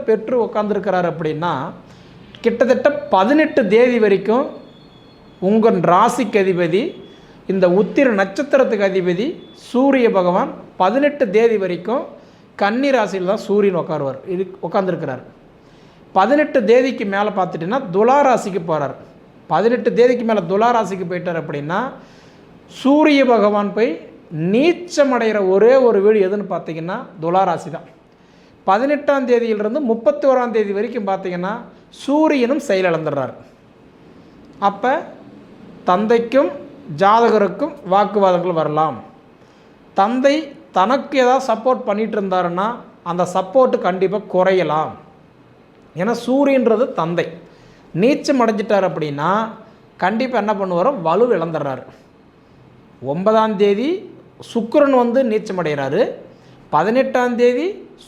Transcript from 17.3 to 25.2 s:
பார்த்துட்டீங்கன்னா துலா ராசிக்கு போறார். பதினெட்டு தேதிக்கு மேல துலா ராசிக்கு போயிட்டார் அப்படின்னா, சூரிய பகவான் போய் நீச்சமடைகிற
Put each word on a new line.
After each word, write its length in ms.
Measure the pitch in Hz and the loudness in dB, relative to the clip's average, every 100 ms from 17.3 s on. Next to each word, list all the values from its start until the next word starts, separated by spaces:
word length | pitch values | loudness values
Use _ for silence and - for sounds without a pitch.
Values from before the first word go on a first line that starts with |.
| 190 | -2
பார்த்துட்டீங்கன்னா 440 | 180 156 165 233 208 185 | -4 -4 -4 -6 -2 0
துலா 220 | 233 285 269 | 4 4 4
ராசிக்கு 360 | 220 214 185 170 | 2 -2 -6 -4
போறார். 260 | 151 135 - - - - - - | -4 -4 -8 -18 -20 -20 -14 -2
பதினெட்டு 380 | 156 226 240 240 190 | 0 2 0 0 4
தேதிக்கு 260 | 247 240 226 | 4 2 0
மேல 100 | 208 165 | -2 0
துலா 160 | 196 233 240 | 0 2 2
ராசிக்கு 300 | 185 190 180 | -2 -6 -6
போயிட்டார் 300 | 180 175 165 | -6 -6 -6
அப்படின்னா, 380 | 151 143 147 190 262 - - - - - - - - - | -6 -8 -6 -4 -6 -10 -20 -20 -20 -20 -20 -20 -20 -4
சூரிய 380 | 262 294 311 277 247 | 2 4 6 4 4
பகவான் 380 | 226 208 208 202 190 | 4 4 2 -2 0
போய் 160 | 254 339 - - - 156 170 | -2 -2 -12 -20 -12 -6 0
நீச்சமடைகிற 880 | 220 330 339 - 302 277 240 | 2 2 0 -2 0 2 2